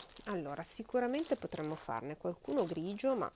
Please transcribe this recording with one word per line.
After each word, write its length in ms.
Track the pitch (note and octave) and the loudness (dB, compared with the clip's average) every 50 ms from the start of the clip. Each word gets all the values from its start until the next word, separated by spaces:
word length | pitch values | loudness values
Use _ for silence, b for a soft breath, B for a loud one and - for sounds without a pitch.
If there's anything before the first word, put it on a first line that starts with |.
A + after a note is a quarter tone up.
| - - - - - | -12 -12 -14 -10 -6
allora, 380 | G#3 G#3 F3 D3 C#3 C#3+ D#3 | -4 -2 -2 -2 -2 -4 -4
sicuramente 720 | E3 - - - A3 - - B3 A#3+ A#3+ C4 D4+ E4 - C#4 | -4 -4 -4 -6 -2 0 2 4 4 4 2 2 2 2 2
potremmo 380 | - - - - - D#3 D3+ D#3 | 0 2 -2 -4 -2 -2 -2 -2
farne 440 | D3+ - - A#2 A2+ A#2 C#3+ D#3 - | -2 -2 -2 -2 -2 -2 -4 -4 -2
qualcuno 460 | - F3+ F3 - - - C#4+ C#4 F#3+ | -2 -2 -2 -2 -2 0 2 4 4
grigio, 520 | E3 F3 D#3+ E3 F#3+ G3+ G#3+ - C4+ C4 | 2 2 -2 -2 -2 -2 0 2 2 4
ma 160 | A3 D3 - - | 2 2 -2 -4